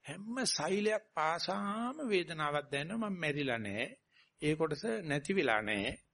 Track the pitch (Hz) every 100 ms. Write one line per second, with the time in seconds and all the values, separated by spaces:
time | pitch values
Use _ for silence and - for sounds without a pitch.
0 | - 151 208 247 240 - 156 196 208 214
1 | - - 156 170 - 196 202 214 240 302
2 | 269 190 170 160 147 147 143 143 156 226
3 | 214 185 156 143 135 117 104 101 139 262
4 | _ _ _ _ 151 156 160 151 220 220
5 | 165 147 143 196 135 110 107 104 110 -
6 | _